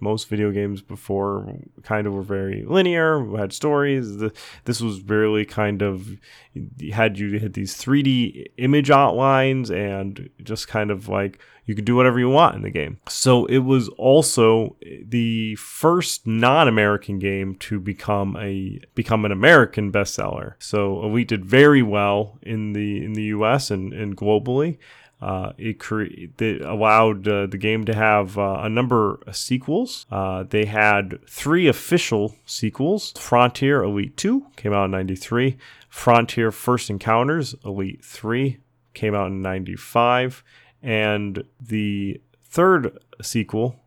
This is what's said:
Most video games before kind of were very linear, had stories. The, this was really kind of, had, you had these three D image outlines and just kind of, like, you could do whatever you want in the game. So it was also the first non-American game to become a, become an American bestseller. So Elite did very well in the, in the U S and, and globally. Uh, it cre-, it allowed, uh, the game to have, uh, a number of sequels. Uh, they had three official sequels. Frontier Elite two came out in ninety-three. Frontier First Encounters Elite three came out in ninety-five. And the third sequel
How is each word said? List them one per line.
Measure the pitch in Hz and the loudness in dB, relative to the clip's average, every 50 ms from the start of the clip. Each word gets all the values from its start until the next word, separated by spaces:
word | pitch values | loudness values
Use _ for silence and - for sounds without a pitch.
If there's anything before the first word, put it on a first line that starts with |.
Most | 101 104 107 110 - - | -4 -4 -4 -4 -4 -4
video | 107 104 104 104 | -4 -2 -2 -2
games | 98 101 101 101 101 95 - | -2 -2 -4 -4 -6 -10 -12
before | - 98 98 - - 98 98 98 101 101 98 101 101 98 92 - - _ - - | -16 -18 -16 -8 -6 -4 -2 -2 -4 -4 -6 -8 -10 -14 -14 -16 -20 _ -20 -8
kind | - 110 107 104 | -6 -4 -4 -2
of | 104 98 | -4 -4
were | 98 95 | -6 -6
very | 104 101 98 98 98 98 101 104 | -6 -6 -6 -4 -6 -6 -8 -6
linear, | - 156 190 190 180 175 170 160 160 160 147 127 104 98 | 0 0 2 2 2 2 2 2 2 0 0 -2 -4 -4
had | 107 101 98 - | -4 -6 -6 -6
stories. | - - 151 147 143 143 143 139 135 123 107 101 | -4 -2 0 0 0 0 0 0 -2 -4 -6 -6
The, | 101 110 110 - - - - - - _ | -6 -6 -6 -6 -10 -16 -20 -20 -10 _
this | - 117 107 | -6 -4 -2
was | 120 113 101 95 98 | -4 -4 -6 -6 -4
really | 101 107 107 107 107 107 107 104 | 0 2 2 2 2 2 0 -2
kind | - - - 107 104 104 95 104 | -2 -4 -2 -2 -2 -2 -2 -2
of, | 101 95 92 95 113 - - _ - - - _ _ _ - - - - - 80 - 101 | -4 -4 -6 -10 -14 -16 -18 _ -20 -20 -20 _ _ _ -14 -14 -14 -14 -12 -12 -6 -2
had, | 113 113 110 101 | 0 0 0 0
you | 95 104 101 101 104 | -2 -4 -4 -4 -4
had | 107 104 90 | -6 -6 -6
these | 101 98 95 - | -8 -8 -8 -10
three | - - 123 135 143 139 | -8 -2 0 0 2 2
D | 135 131 127 120 - - - - - - | 2 2 2 0 -2 -4 -10 -16 -18 -8
image | - 120 127 143 147 139 135 | -2 0 2 4 4 4 6
outlines | 147 139 139 120 85 117 131 135 135 131 131 135 135 131 123 107 | 6 6 6 4 4 2 2 4 4 4 2 2 0 -2 -2 -4
and | 90 87 104 101 98 98 98 98 98 - - - - - - | -4 -4 -4 -4 -4 -6 -6 -8 -10 -12 -14 -18 -18 -18 -12
just | - 110 - - | -10 -10 -10 -8
kind | - - 110 107 104 | -4 -4 -2 -2 -2
of, | 104 95 110 107 | -2 -4 -4 -4
like, | 101 101 101 101 98 _ - _ _ _ _ | -2 -2 -2 -4 -6 _ -20 _ _ _ _
you | - 104 | -6 -6
could | 104 107 | -2 0
do | 110 120 | 2 4
whatever | 123 127 127 117 123 | 6 6 6 4 4
you | 123 123 | 2 4
want | 131 147 170 - - | 6 6 6 4 2
in | - 101 | -2 -8
the | 101 | -6
game. | - 82 73 - - - _ - | -6 -6 -6 -6 -8 -12 _ -12
So | - - - 131 127 123 - | -8 0 4 4 4 4 4
it | - 117 135 | 2 2 2
was | 127 131 135 131 113 98 | 4 4 2 2 0 -2
also | - - - 127 135 156 156 - - 127 117 113 113 113 110 95 - - - 85 78 - - | -6 0 4 6 6 6 4 4 4 4 6 6 6 4 2 -2 -6 -12 -18 -18 -18 -18 -10
the | 104 117 120 117 113 113 113 110 110 107 | -4 -2 -2 0 0 -2 -2 -4 -6 -8
first | - - - - - - 160 170 180 160 - - - - | -10 -12 -16 -6 0 2 4 4 4 0 -2 -6 -6 -4
non-American | 110 110 113 117 123 135 160 160 131 113 110 104 104 104 101 - - 101 95 | -4 0 2 4 4 6 6 6 6 4 4 4 4 2 0 -2 -6 -8 -4
game | 92 98 98 98 95 98 95 - | -4 -4 -4 -4 -4 -6 -8 -10
to | - - 107 101 | -8 -8 -6 -6
become | 90 101 98 - - - 104 101 98 98 98 85 | -6 -8 -10 -8 -4 -2 -2 -2 -2 -2 -4 -6
a, | 107 101 98 95 95 95 101 92 - _ _ | -6 -6 -6 -6 -6 -8 -10 -12 -16 _ _
become | - 113 - 113 107 107 | -6 -2 0 0 0 0
an | 104 101 | 0 0
American | 95 110 151 170 147 120 - - - 107 101 95 | 4 6 8 8 8 8 6 2 -2 -4 0 0
bestseller. | 104 98 - - - 101 - - - - - - - | 0 -2 -2 -4 -6 -6 -6 -6 -8 -10 -12 -14 -16
So | - - - 107 101 98 98 - 107 | -10 -4 -2 0 0 0 -2 -2 -4
Elite | 107 107 120 120 - | -2 0 0 0 0
did | 113 101 92 | -2 -4 -4
very | 92 117 131 143 147 147 135 123 | 2 4 6 8 8 8 6 4
well | 107 101 104 101 101 101 101 107 104 - - - | 4 2 0 2 2 2 0 -2 -4 -8 -14 -12
in | - 113 110 107 107 104 | -8 -6 -6 -6 -4 -4
the, | 104 104 104 104 95 71 | -4 -4 -4 -4 -6 -6
in | 104 107 | -6 -6
the | 107 107 | -6 -4
U | 107 107 104 107 | -4 -2 0 2
S | 110 127 139 131 - | 2 2 0 0 -2
and, | 107 95 95 98 - | -4 -6 -6 -8 -8
and | - 107 104 98 | -8 -8 -8 -8
globally. | - 98 104 107 - 139 123 127 135 151 170 156 - _ - - - _ _ _ _ | -2 0 2 2 2 2 0 -2 -2 -2 -2 -4 -8 _ -20 -20 -20 _ _ _ _
Uh, | - 98 95 95 92 101 - - | -8 -6 -6 -6 -8 -10 -10 -8
it | 98 113 104 - | -8 -8 -8 -8
cre-, | - - 110 110 107 - - - 87 85 - - | -8 -6 -6 -4 -4 -6 -8 -14 -18 -20 -8 -4
it | 120 110 98 - - | -2 -2 -2 -4 -6
allowed, | 76 101 104 110 110 107 110 113 110 107 98 95 | -6 -2 2 4 6 6 6 6 4 2 0 -2
uh, | 107 104 101 101 | -2 0 0 -2
the | 95 98 98 | -4 -4 -4
game | 98 107 110 113 110 | -2 -2 -2 -2 -2
to | 104 110 | -2 0
have, | 104 110 110 107 104 98 92 98 101 | 2 2 4 4 4 2 0 -2 -2
uh, | 101 98 95 73 - | -2 -2 -2 -4 -4
a | 110 | -2
number | 110 117 127 123 127 117 107 101 - - - | -2 -2 0 2 2 2 2 0 -2 -6 -10
of | - 95 | -12 -12
sequels. | - - - 127 127 131 - 151 208 254 247 - - - - 101 | -10 -4 -2 -4 -4 -2 -2 -2 -2 -2 -4 -8 -14 -14 -8 -6
Uh, | 98 95 95 92 92 92 | -4 -4 -4 -4 -6 -6
they | - - 107 107 | -2 0 0 0
had | 104 107 107 107 107 104 101 101 92 - - - | 0 2 4 4 4 4 4 0 -2 -8 -12 -16
three | - - - - 143 160 175 185 | -18 -14 -6 -2 0 2 4 6
official | 147 120 - - - 165 170 - - 117 107 104 107 - _ _ | 4 4 2 0 0 0 0 2 0 0 0 0 -2 -6 _ _
sequels. | - - - - 107 - - 131 160 202 208 - - - - | -14 -8 -6 -4 -4 -4 -2 -2 0 0 -2 -4 -8 -14 -14
Frontier | - - 123 120 123 123 - - 139 139 147 139 98 | -4 2 4 4 4 4 2 0 0 0 2 2 0
Elite | 101 104 101 101 139 - | 0 -2 -2 -4 -4 -6
two | - - 196 247 269 277 - _ | -4 -2 0 0 0 -2 -6 _
came | - - 107 104 | -8 -4 -2 0
out | 101 98 | 0 0
in | 95 98 | 0 -2
ninety-three. | 95 95 92 95 92 - - 117 120 127 135 131 - - - - - _ _ | -4 -4 -4 -6 -8 -6 -4 -2 0 0 0 -2 -4 -10 -20 -20 -20 _ _
Frontier | - - - 123 120 117 117 117 - 120 113 110 104 | -18 0 4 6 6 6 4 2 0 0 0 0 -2
First | - - - 123 120 - - | -2 -2 -2 0 0 -2 -6
Encounters | 104 98 - 113 113 117 123 139 156 165 143 - 123 - - | -8 -6 -2 2 2 2 2 2 0 -2 -4 -6 -10 -12 -12
Elite | 107 95 98 95 95 - - - | -10 -6 -6 -6 -6 -8 -12 -18
three | - - - - 107 117 127 135 139 127 - _ _ _ _ _ _ - | -20 -18 -10 -6 -4 -2 -2 -2 -2 -4 -6 _ _ _ _ _ _ -10
came | - - 107 104 | -6 -4 -2 -2
out | 104 98 | -2 -2
in | 95 98 95 95 | -4 -4 -6 -6
ninety-five. | 95 92 95 92 95 92 92 - - - 117 117 120 123 123 127 127 127 - _ _ _ _ _ _ _ _ - | -6 -6 -6 -8 -10 -12 -14 -14 -2 0 2 2 4 2 2 0 -2 -6 -10 _ _ _ _ _ _ _ _ -6
And | 131 113 107 107 107 104 104 104 101 95 - - - _ _ | -4 -2 0 0 0 0 -2 -4 -6 -8 -10 -12 -12 _ _
the | 120 113 110 107 104 104 101 101 101 98 - - - _ _ _ _ | -10 -6 -4 -4 -2 -2 -4 -4 -4 -6 -8 -10 -14 _ _ _ _
third | _ - - 175 190 185 165 123 - - - _ _ - - | _ 0 2 4 4 4 2 0 -4 -8 -12 _ _ -20 -16
sequel | 104 - - 117 104 - - 107 113 127 120 - _ | -12 -6 -4 -4 -4 -2 -2 -2 -2 -4 -4 -8 _